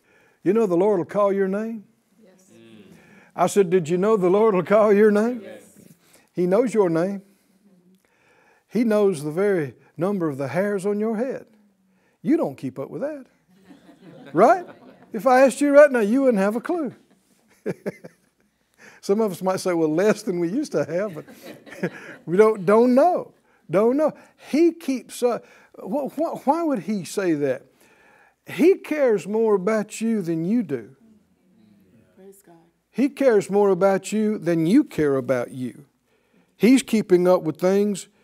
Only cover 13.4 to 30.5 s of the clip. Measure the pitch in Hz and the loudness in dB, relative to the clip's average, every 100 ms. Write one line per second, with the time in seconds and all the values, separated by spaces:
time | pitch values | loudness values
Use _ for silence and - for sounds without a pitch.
13.4 | _ _ _ - _ _ - - - 151 | _ _ _ -20 _ _ -20 -20 -6 4
14.4 | 240 370 339 - - - - 220 226 254 | 4 4 -2 -20 -20 -20 -12 -4 2 4
15.4 | 269 - 285 285 294 247 202 262 269 208 | 4 2 6 8 8 6 0 2 2 2
16.4 | 196 226 233 349 262 - _ _ _ _ | 0 -2 -4 -6 -6 -10 _ _ _ _
17.4 | _ _ 214 - 202 - - _ _ _ | _ _ -12 -10 -12 -12 -18 _ _ _
18.4 | _ _ _ _ - - - 202 220 165 | _ _ _ _ -20 -10 -2 0 -2 -2
19.4 | 185 190 190 170 156 156 214 208 - 175 | -4 -2 -2 0 0 2 0 0 -4 -4
20.4 | 170 240 294 165 139 170 208 156 - - | -4 -4 -4 -4 -4 -6 -6 -10 -18 -20
21.4 | - - - - 180 - - - - 180 | -20 -20 -20 -10 -10 -10 -20 -18 -2 4
22.4 | 220 214 175 214 247 247 339 302 - _ | 4 2 2 2 4 4 2 0 -6 _
23.4 | _ _ - 170 226 277 302 - - _ | _ _ -4 0 0 0 -2 -4 -16 _
24.4 | - 277 339 330 - 262 - - 240 214 | -4 2 2 0 -6 -8 -10 -4 -4 -4
25.4 | - _ _ - - 269 254 - 320 220 | -10 _ _ -16 -8 -6 -6 -6 -6 -4
26.4 | 240 320 330 247 156 214 151 - 185 151 | -2 -2 -2 -4 -4 -8 -6 -4 -2 -2
27.4 | 143 123 - _ _ _ _ _ _ _ | -2 -6 -12 _ _ _ _ _ _ _
28.4 | - 135 320 392 - 302 262 202 160 214 | -12 0 2 2 -2 -2 0 0 -2 -2
29.4 | 220 202 185 220 208 - 226 220 170 165 | 0 0 0 -4 -4 -6 -4 -2 -4 -4
30.4 | 170 | -2